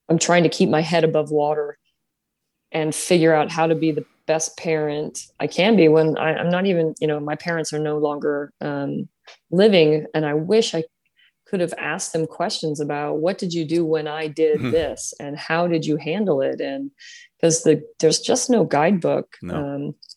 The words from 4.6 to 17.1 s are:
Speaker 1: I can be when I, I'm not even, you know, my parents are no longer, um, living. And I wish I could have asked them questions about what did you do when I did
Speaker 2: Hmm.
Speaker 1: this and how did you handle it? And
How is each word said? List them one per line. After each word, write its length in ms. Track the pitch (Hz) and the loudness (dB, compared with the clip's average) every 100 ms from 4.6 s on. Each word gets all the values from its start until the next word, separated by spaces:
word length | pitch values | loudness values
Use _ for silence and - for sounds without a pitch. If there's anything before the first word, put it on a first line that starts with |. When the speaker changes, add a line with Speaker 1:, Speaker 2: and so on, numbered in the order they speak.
| 175 160 151 147 151 - - - | -4 -2 -2 -4 -6 -10 -16 -8
Speaker 1:
I 80 | 151 | -6
can 300 | - 185 220 | 0 4 6
be 100 | 160 | 6
when 300 | 156 156 151 | 6 4 2
I, 160 | 156 | -2
I'm 160 | 156 165 | -2 -2
not 160 | 180 190 | 0 0
even, 280 | 175 160 151 | 0 0 -2
you 60 | 156 | -2
know, 140 | 147 | -2
my 160 | 147 151 | -4 -6
parents 360 | 175 165 156 | -6 -4 -4
are 60 | 151 | -4
no 200 | 151 151 | -4 -2
longer, 540 | 151 147 147 143 143 _ | -2 -2 -4 -4 -6 _
um, 480 | 147 143 139 147 - _ - - _ | -8 -6 -6 -6 -10 _ -20 -20 _
living. 560 | 170 214 196 156 156 156 | 2 4 6 6 4 0
And 140 | 156 156 | -4 -2
I 80 | |
wish 400 | 147 165 214 220 | -2 0 0 0
I 100 | 165 160 _ _ _ _ _ _ | -4 -8 _ _ _ _ _ _
could 140 | 202 | -4
have 140 | 170 - | -4 -4
asked 340 | 147 165 - | -6 -6 -4
them 140 | 165 160 | -4 -4
questions 540 | - 175 - 160 147 | -4 -4 -4 -4 -4
about 380 | 147 147 147 151 | -4 -4 -4 -2
what 200 | 165 190 | -2 -2
did 160 | 190 | -4
you 100 | 170 | -4
do 200 | 156 165 | -2 0
when 240 | 160 156 151 | 0 0 -2
I 180 | 151 156 | -6 -6
did 340 | 147 160 151 | 0 2 2
Speaker 2:
Hmm. 100 | 123 | 2
Speaker 1:
this 420 | 156 147 110 - - | 0 0 -4 -10 -10
and 180 | 143 147 | -10 -10
how 300 | - 165 175 | -4 0 0
did 180 | 165 151 | 0 0
you 100 | 147 | -2
handle 420 | 151 180 202 143 | -2 -2 0 0
it? 200 | 135 131 | -2 -4
And 300 | 139 139 139 - - | -6 -6 -10 -12 -20